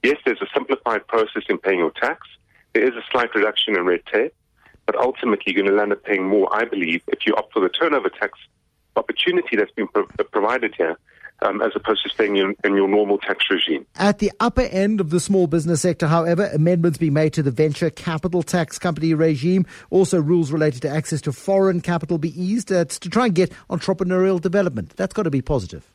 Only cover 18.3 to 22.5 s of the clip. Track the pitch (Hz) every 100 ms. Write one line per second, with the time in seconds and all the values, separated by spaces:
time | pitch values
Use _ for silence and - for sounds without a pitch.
18.3 | 175 165 180 160 - 180 156 160 156 160
19.3 | 147 151 185 185 - - 185 190 185 147
20.3 | 175 151 156 156 123 147 156 - 156 -
21.3 | - - 196 196 180 - 170 156 170 147
22.3 | 147 180